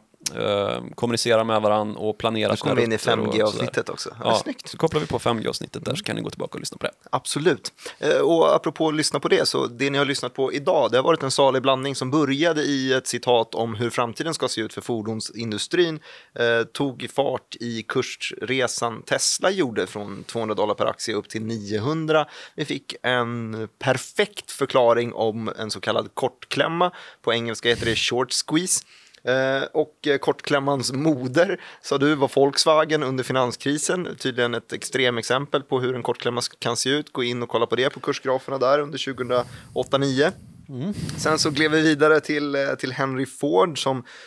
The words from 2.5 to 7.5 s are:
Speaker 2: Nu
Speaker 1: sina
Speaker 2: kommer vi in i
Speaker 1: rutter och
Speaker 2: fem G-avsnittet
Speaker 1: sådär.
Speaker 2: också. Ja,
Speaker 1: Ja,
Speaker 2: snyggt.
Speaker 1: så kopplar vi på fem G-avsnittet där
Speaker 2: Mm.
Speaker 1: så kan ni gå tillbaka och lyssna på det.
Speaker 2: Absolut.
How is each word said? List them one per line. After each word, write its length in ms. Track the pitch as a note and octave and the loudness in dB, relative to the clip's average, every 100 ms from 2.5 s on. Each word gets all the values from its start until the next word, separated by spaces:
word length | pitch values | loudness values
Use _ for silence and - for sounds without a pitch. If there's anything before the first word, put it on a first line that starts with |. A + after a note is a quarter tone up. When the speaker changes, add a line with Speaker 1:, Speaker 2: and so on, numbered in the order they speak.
Speaker 2:
Nu 60 | G#2+ | 0
Speaker 1:
sina 120 | - | 0
Speaker 2:
kommer 60 | A#2+ | 2
vi 80 | A#2 | 2
in 60 | |
i 40 | A2 | 0
Speaker 1:
rutter 240 | - A2+ | 0 0
och 60 | A#2 | 2
Speaker 2:
fem 60 | A2 | 2
G-avsnittet 380 | G#2+ A2+ A#2+ A2 | 2 0 -2 -2
Speaker 1:
sådär. 180 | - | -4
Speaker 2:
också. 160 | - - | -8 -10
Ja, 80 | A2 A#2+ | -4 2
Speaker 1:
Ja, 100 | G#2+ | 2
Speaker 2:
snyggt. 320 | D4+ - - | 0 -8 -12
Speaker 1:
så 80 | - | -2
kopplar 240 | D#3+ D3+ | 0 0
vi 60 | D#3+ | -2
på 120 | A#2 | -2
fem 220 | A#2+ A2+ | 0 0
G-avsnittet 440 | - - - - - | -2 -4 -8 -8 -6
där 60 | |
Speaker 2:
Mm. 60 | - | -6
Speaker 1:
så 60 | |
kan 120 | - A2 | -4 -6
ni 60 | |
gå 80 | - | -6
tillbaka 240 | - - | -8 -10
och 60 | - | -8
lyssna 180 | - - | -12 -8
på 80 | - | -8
det. 60 | _ - | _ -6
Speaker 2:
Absolut. 600 | C3 - C#3+ F3 | -4 -4 0 2